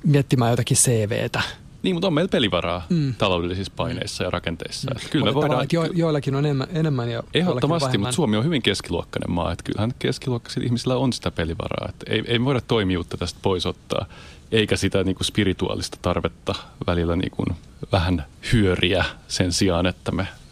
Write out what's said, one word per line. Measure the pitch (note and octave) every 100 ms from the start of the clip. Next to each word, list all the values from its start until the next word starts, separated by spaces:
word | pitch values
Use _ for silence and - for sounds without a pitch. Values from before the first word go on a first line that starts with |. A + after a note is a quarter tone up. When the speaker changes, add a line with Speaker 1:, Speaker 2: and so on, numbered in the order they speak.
Speaker 1:
miettimään | E3+ C#3+ B2+ B2+ A#2+
jotakin | A#2+ A#2 B2+
C | - A#2 G#2
V:tä. | A2 A#2 - - - - -
Speaker 2:
Niin, | F#3 E3+
mutta | F#3+
on |
meillä | D3+ F#3+
pelivaraa | F#3 G#2+ F2 E2 F2 E2
Speaker 1:
Mm. | E3+ C#3
Speaker 2:
taloudellisissa | A#2+ G#2 F2 F2 F#2 F2+ -
paineissa | E2 F2 - -
Speaker 1:
Mm. | F2+
Speaker 2:
ja |
rakenteissa. | F2 - E2 - - C3
Speaker 1:
Mm. | A#2
Speaker 2:
Että | -
kyllä | D#3
me | -
Speaker 1:
Voidaan, | - D3
Speaker 2:
voidaan | B2+
Speaker 1:
että | B2 E3
jo-, | D#3+
joillakin | E3+ E3 D3+ C#3
on | C#3 D3
enemmän, | C#3 C3
enemmän | D#3+ D#3+ C3 A#2+
ja |
joillakin | A#2 - D3
Speaker 2:
Ehdottomasti, | F3+ B2+ C#3+ E3 C3+
Speaker 1:
vähemmän. | A2 G2+
Speaker 2:
mutta | B2+
Suomi | C3 G#2+
on |
hyvin | C#3+ D3
keskiluokkainen | G#2+ F#2+ - F2 - - -
maa. | F2 E2
Että | F2
kyllähän | - - A2 -
keskiluokkaisilla | B2+ A#2+ - A#2+ - C3
ihmisillä | A#2+ A#2+ B2 B2+
on | C3
sitä | A2+ -
pelivaraa. | - D#2+ E2 - - -
Että | - -
ei, | A2 -
ei | A#2
me |
voida | B2+ B2+
toimijuutta | - A#2 F#2+ F2+ E2+ -
tästä | F2+ -
pois | G2 F2+ F2+
ottaa, | - - - - - - - -
eikä | A2 G#2 F#2+
sitä | G2 G2
niinku | F#2 F2+
spirituaalista | - - F#2+ F2 F#2 - - -
tarvetta | F2+ F2 F2 - - - - - -
välillä | F2 E2+ F2
niinku | - - - E2+ - - -
vähän | G2 E2+ E2+ - - -
hyöriä | A2 F#2+ F2+ F2+ F#2 E2+ - -
sen | - F2+
sijaan, | E2+ F#2+ E2+ F2+
että | - -
me | F2 F#2+ - -